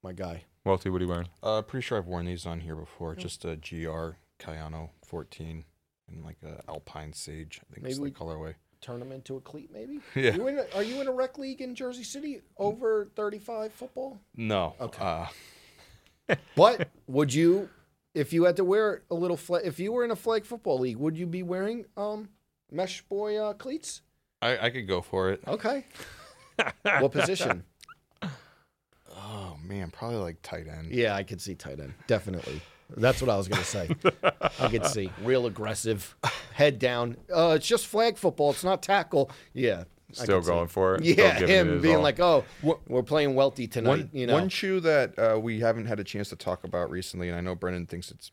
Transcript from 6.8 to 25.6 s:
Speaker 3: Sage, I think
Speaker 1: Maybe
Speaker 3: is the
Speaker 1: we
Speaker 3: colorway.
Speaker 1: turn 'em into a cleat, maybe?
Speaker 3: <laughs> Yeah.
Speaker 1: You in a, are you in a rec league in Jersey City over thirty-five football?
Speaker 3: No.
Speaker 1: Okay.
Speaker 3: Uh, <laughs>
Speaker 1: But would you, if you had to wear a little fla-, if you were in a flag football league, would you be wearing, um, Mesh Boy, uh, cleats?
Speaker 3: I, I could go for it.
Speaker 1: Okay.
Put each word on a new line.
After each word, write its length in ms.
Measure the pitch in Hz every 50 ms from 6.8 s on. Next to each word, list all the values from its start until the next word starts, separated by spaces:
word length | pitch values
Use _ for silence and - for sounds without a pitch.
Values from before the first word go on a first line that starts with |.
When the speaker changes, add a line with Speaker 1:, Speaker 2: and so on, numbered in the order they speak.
| _ - - 78 78 76 76
Speaker 3:
Sage, 480 | - - - - 78 80 76 - - _
I 100 | _ -
think 100 | - 143
Speaker 1:
Maybe 80 | 131
Speaker 3:
is 60 | 131
the 60 | 139 143
Speaker 1:
we 80 | 143
Speaker 3:
colorway. 440 | 139 - 82 82 80 78 80 80 85 _ _ _ _ _
Speaker 1:
turn 180 | - - 120 120
'em 100 | 123 135
into 240 | 131 135 127 - 135
a 40 | 135
cleat, 300 | - - - 151 - -
maybe? 300 | - - 226 262 285 294 -
Speaker 3:
<laughs> 80 | - -
Yeah. 200 | - 131 - -
Speaker 1:
You 120 | 175 233
in 100 | 269 285 285
a, 60 | 254 - -
are 80 | 196 214
you 180 | 220 247 277
in 60 | 277
a 40 | 269
rec 260 | 254 247 262 254 262
league 240 | 294 269 269 262 -
in 120 | 262 254 247
Jersey 280 | - 262 247 247 247 233
City 380 | - - 277 294 302 277 - _ _ _
over 480 | - 196 202 214 233 226 220 220 214 208 208 _
thirty-five 560 | - 214 208 208 208 208 - 233 220 220 220 214
football? 460 | - 247 262 _ 262 262 269 269 196 _ _ _
Speaker 3:
No. 400 | - 113 110 107 98 87 80 - -
Speaker 1:
Okay. 220 | 123 107 - - 101
Speaker 3:
Uh, 220 | 92 82 82 82 85
<laughs> 1200 | - - - - - - - - _ - - _ - _ _ _ _ _ _ - 196 - - - -
Speaker 1:
But 340 | 143 175 226 247 196 170 - _ - _
would 260 | - 127 143 151 139 123
you, 360 | 151 165 170 180 196 196 - _ _ _ _ _ _ _ _ _
if 200 | 160 143 143 165
you 100 | 165 170
had 120 | 180 170
to 60 | 185 190
wear 380 | 180 190 214 220 208 208 - _ _
a 60 | 180
little 220 | 170 175 180 175
fla-, 240 | - - - 175 170 -
if 160 | 175 - -
you 120 | 180 208
were 120 | 233 247 240
in 60 | 233
a 40 | 226
flag 300 | - - 226 226 220 214
football 320 | - 240 220 _ 190 143 131
league, 180 | 127 127 113
would 200 | 113 143 156 160
you 80 | 160 180
be 160 | 170 170 185
wearing, 440 | 185 170 180 185 196 208 233 240 208 - _
um, 320 | - 202 208 214 214 214 202 _ _ _ _ _ _ _ _
Mesh 300 | - 156 190 180 185 - _
Boy, 320 | _ 202 202 208 214 208 214 214
uh, 100 | 208 208
cleats? 480 | 208 - 269 277 320 - - - - _ _ _ _ _ _ _ _
Speaker 3:
I, 260 | - 117 127 107 110
I 20 | 120
could 180 | 120 131 110
go 140 | 92 95 90
for 300 | 87 - - 95 92 92
it. 100 | 98 - -
Speaker 1:
Okay. 380 | - 139 214